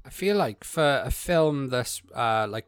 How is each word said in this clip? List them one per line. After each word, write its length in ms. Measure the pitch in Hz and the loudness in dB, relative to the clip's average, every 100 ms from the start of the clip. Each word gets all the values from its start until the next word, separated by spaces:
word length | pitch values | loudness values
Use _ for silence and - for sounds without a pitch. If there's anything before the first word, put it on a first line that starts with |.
| - | -16
I 40 | |
feel 260 | - 196 208 | -4 0 2
like 260 | 127 101 | 0 -4
for 380 | - 165 147 131 127 | -6 0 2 2 0
a 60 | |
film 560 | - - 165 156 143 131 | -4 0 2 4 2 -2
that's, 320 | 123 117 - - - | -2 -4 -8 -10 -2
uh, 320 | 117 110 107 | 0 2 0
like, 160 | 110 | -4